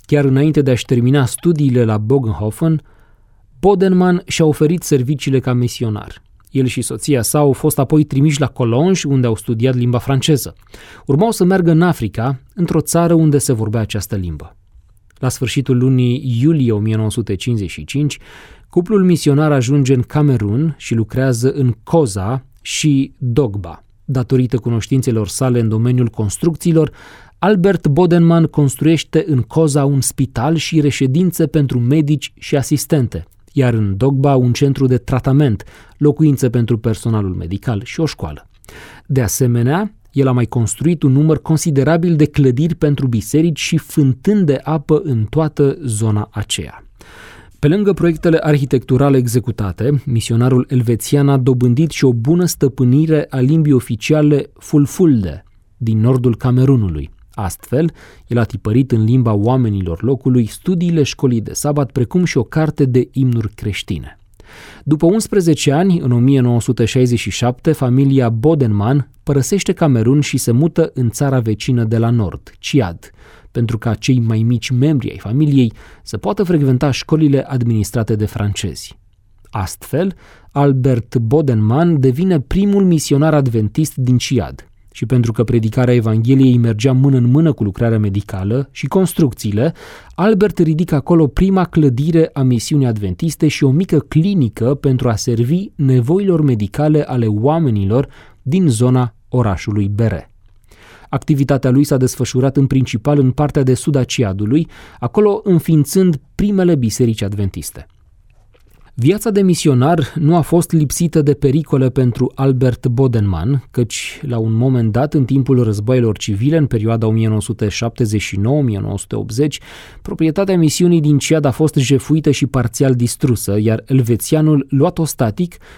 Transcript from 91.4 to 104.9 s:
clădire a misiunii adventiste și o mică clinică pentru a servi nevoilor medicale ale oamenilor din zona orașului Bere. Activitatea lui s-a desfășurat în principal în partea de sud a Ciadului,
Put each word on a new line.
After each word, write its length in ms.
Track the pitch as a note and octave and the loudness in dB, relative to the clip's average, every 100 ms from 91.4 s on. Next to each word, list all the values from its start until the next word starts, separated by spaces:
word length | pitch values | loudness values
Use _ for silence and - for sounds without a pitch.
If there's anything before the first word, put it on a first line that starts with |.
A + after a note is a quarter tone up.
| F#3+ F#3+ | 2 2
clădire 640 | F3 - D3+ A#2+ D3+ E3 D#3+ | 0 2 2 2 0 2 0
a 80 | - | 0
misiunii 460 | C3 A#2+ - D3 C3 | 0 0 0 0 0
adventiste 600 | G#2+ G2+ F2 E3 - D#3 | -2 -4 -4 -6 -2 -2
și 160 | - | 0
o 60 | C#3+ | 0
mică 300 | C#3 F#3+ D#3+ | 2 0 -2
clinică 760 | - D3+ F3 G3 A#2+ - A2+ C#3+ | 0 0 2 0 -2 -2 -2 0
pentru 340 | C#3+ B2+ B2 | 0 0 0
a 60 | A2 | -2
servi 500 | - A#2 A#2+ F3 G#3 - | -2 -2 0 -2 -4 -4
nevoilor 640 | C#3 B2+ A#2+ F3+ G3+ E3+ | 2 2 2 0 2 2
medicale 640 | D3 A#2 G2+ - D3+ D3+ | 2 0 -2 -2 0 0
ale 220 | D3 B2+ A2+ | 0 -2 -2
oamenilor 800 | G#2 B2 E3 D3+ G#2+ G2 A#2 C#3+ - - - | 0 0 0 0 0 0 0 -2 -8 -20 -14
din 260 | - F3 F3 | -4 0 2
zona 480 | A2 B2 B2+ B2 - _ | 2 2 2 0 -6 _
orașului 580 | B2+ A2 F#2+ - G#2 G2+ | -2 -2 -2 -4 -4 -2
Bere. 420 | G2+ A2+ F2+ - _ _ _ _ - - - - | 0 -2 -2 -10 _ _ _ _ -20 -20 -20 -8
Activitatea 600 | C#3 - D3 C3+ C#3 C3 | -8 -2 0 2 0 2
lui 140 | B2+ | 2
s-a 140 | C#3+ C#3 | 2 2
desfășurat 600 | B2+ - C3 B2+ C3 C3+ | 0 -2 -4 0 0 0
în 100 | C#3 | 0
principal 520 | C#3 B2 A2+ C#3+ D3 | 0 -2 -4 0 2
în 120 | C3 | 2
partea 320 | B2+ C#3+ D3 | 0 -2 0
de 100 | B2+ | 0
sud 220 | B2 - C#3+ | 0 0 -2
a 80 | |
Ciadului, 640 | B2 - A2+ F#2+ G#2 C#3+ E3 - - | -2 -2 -4 -2 -2 -2 -2 -10 -20